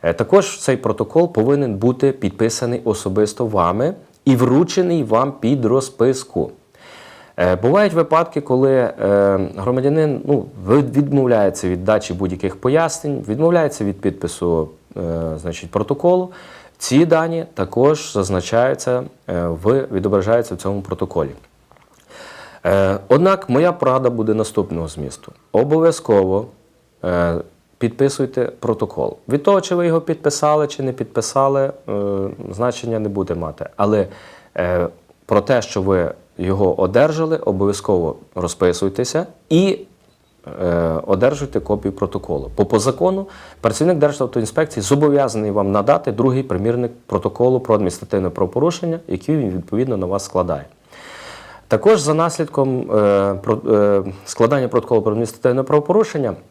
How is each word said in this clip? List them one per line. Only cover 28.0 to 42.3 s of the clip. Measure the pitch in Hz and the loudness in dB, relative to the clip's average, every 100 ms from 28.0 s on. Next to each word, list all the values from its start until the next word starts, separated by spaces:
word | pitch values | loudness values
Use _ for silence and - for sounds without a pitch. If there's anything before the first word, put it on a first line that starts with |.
| 139 139 131 131 120 - | 0 0 -4 -2 -4 -4
протокол. | 117 110 104 - 58 - - | -4 -2 -4 -4 -6 -6 -4
Від | 143 | 0
того, | 147 202 | 2 2
чи | 180 | 2
ви | 175 175 | 0 2
його | 165 | 0
підписали, | 165 160 151 147 151 151 147 | -2 -2 -2 0 2 2 0
чи | - | -4
не | 135 | -6
підписали, | 127 110 - 110 139 135 139 135 - - | -4 -6 -4 -2 0 2 2 -2 -4 -6
е, | 101 101 98 98 - 98 | -4 -2 -2 -4 -8 -12
значення | 95 123 120 117 113 | -2 -2 -2 -6 -4
не | 107 | -4
буде | 98 87 | -4 -4
мати. | 85 80 - - - | -4 -6 -10 -14 -2
Але, | 101 107 95 - - - _ - | 2 2 0 -6 -20 -20 _ -6
е, | 90 90 87 - _ _ - | -2 0 -2 -6 _ _ 0
про | 104 | 0
те, | 104 127 | 2 0
що | 107 107 | 0 -4
ви | 95 95 85 - _ - | 0 0 0 -6 _ -6
його | 90 95 95 - | -2 2 0 2
одержали, | 92 110 151 156 160 160 | 2 4 2 2 -2 -2
обов'язково | - 95 101 101 - 92 80 - - | -2 0 0 -2 0 0 0 -6 -12
розписуйтеся | - 90 - 90 87 98 95 123 156 180 - _ | -6 -6 0 0 2 -2 -2 -4 -4 -6 -14 _
і, | 160 190 - - _ _ _ _ _ - - | 2 2 0 -8 _ _ _ _ _ -16 -4
е, | 90 85 82 82 - | -2 0 0 -2 -2
одержуйте | 95 123 143 139 104 | 2 2 0 -4 -6
копію | - 104 98 | -4 -4 -4
протоколу. | 98 98 98 - | -4 -6 -6 -6